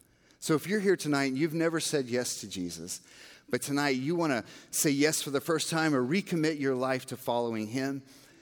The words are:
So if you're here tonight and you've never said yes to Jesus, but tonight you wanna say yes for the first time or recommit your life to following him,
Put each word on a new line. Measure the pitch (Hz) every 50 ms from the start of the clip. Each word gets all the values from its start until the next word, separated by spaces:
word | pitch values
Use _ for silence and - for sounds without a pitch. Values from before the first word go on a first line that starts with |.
| _ _ _ _ _ _ - _
So | - - 160
if | 139 - 156
you're | 208 214
here | 185 196 180
tonight | 170 - 151 147 139 139
and | 135 131 131
you've | 156 165 151
never | 165 160 165 165 160
said | 151 - - 147 131 120
yes | 117 123 123 - - -
to | - 101
Jesus, | 90 95 90 87 82 82 82 92 - - - - - - - - - - _ -
but | 123 123
tonight | - - 143 143 143 143 131 127
you | 131 147 175
wanna | 170 165 156 135 113 104 - - - - -
say | - - - 160
yes | 139 139 143 151 156 -
for | - 151
the | 135 139
first | - - 165 156 - -
time | 165 160 160 156 147
or | 131
recommit | 127 123 160 202 - - 180 165 151 160 160 147
your | 135 135 135
life | 123 127 131 131 127 127 -
to | 127 123
following | - - 117 120 120 117 117 110 107 107
him, | 117 135 135 139 139 139 135 - - - - - - -